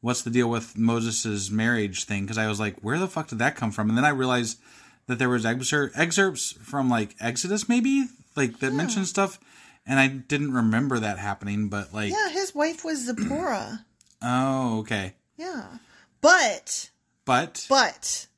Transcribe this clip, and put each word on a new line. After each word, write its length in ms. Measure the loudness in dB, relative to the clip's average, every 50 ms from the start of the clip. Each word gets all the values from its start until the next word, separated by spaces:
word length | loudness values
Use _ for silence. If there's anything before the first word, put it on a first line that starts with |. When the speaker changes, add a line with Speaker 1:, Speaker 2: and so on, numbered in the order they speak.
Speaker 1:
what's 220 | -2 -2 -2 -2 -2
the 80 | 0
deal 180 | 2 2 2 2
with 280 | 2 -2 -4 -6 -4 0
Moses's 720 | 2 2 2 2 0 -2 -2 -2 -2 -2 -2 -4 -4 -2
marriage 540 | -2 0 2 2 2 2 0 -2 -2 -6 -6
thing, 220 | -4 -4 -4 -4
'cause 120 | -4 -2 -2
I 80 | 0
was 140 | 0 0 -2
like, 200 | -2 -4 -4 -6
"Where 180 | -4 -2 -2 0
the 100 | -2 -2
fuck 200 | -2 -6 -6 -6
did 100 | -4 0
that 160 | 0 0 0
come 160 | 0 -4 -4 -2
from?" 160 | 0 0 2
And 100 | 2 4
then 60 | 4
I 60 | 2
realized 480 | 2 2 0 2 2 0 0 -2 -6 -10 _ -20 -20 -20 -20 -20 _ _ _
that 120 | -6 -2 0
there 100 | 2 2
was 160 | 2 2 2
excer-, 460 | 0 0 0 -2 0 2 2 0 0 0
excerpts 580 | 0 0 0 2 2 2 2 2 -2 -6 -6 -8 -10 -14
from, 260 | -8 -4 0 2 2
like, 260 | 2 2 0 -2 -6 -6
Exodus, 500 | -6 -4 -4 -2 -2 -2 -2 -2 0 2
maybe, 380 | 2 2 4 4 2 2 0 0 -4 _ -20 _ _
like, 220 | -2 -2 -2 0 -2
that 100 | -2 0
Speaker 2:
Yeah. 60 | 0
Speaker 1:
mentioned 320 | 0 0 0 0 -2 -2 -2
stuff, 320 | 0 0 0 0 -2 -8 _ _ -20 -20 -20 -20 -20 _ _
and 120 | -2 2 4
I 80 | 4
didn't 460 | 4 2 -2 -6 _ -2 0 0 0 0
remember 460 | 2 2 4 4 2 2 2 0 0
that 180 | 0 -2 -4 -4
happening, 500 | -4 -6 -6 -4 -4 -4 -2 -2 -2 -2
but, 240 | -2 -6 -6 -6 -6
like 180 | -4 -4 -2 0
Speaker 2:
Yeah, 160 | 0 -2 -2
his 260 | -2 -4 -4 -4 -2
wife 300 | -2 -2 -2 -2 -4 -6
was 220 | -6 -6 -4 -4
Zipporah. 760 | -4 -4 -2 -2 -2 -2 -2 -2 -2 -2 -2 -4 -6 -8 -12 -14 _
Speaker 1:
<clears throat> 40 | _ _ _ _ _ _
Oh, 600 | -4 0 0 2 2 0 0 0 0 0 0 -2
okay. 340 | -2 -2 -4 -4 -4 -6 -10 _ _ _ _
Speaker 2:
Yeah. 420 | -12 -10 -8 -8 -8 -10 -12 -16 -20 _ _ -20 -20 _ _ _ _
But 680 | 6 6 8 8 6 2 0 -2 -8 -8 -8 -8 -8 -12 _ _ _ _ _ _ _
Speaker 1:
But 400 | 2 2 2 2 0 -6 -12 -2 2
Speaker 2:
But 580 | 4 4 4 4 0 -6 -6 -6 -6 -6 -8 -12 _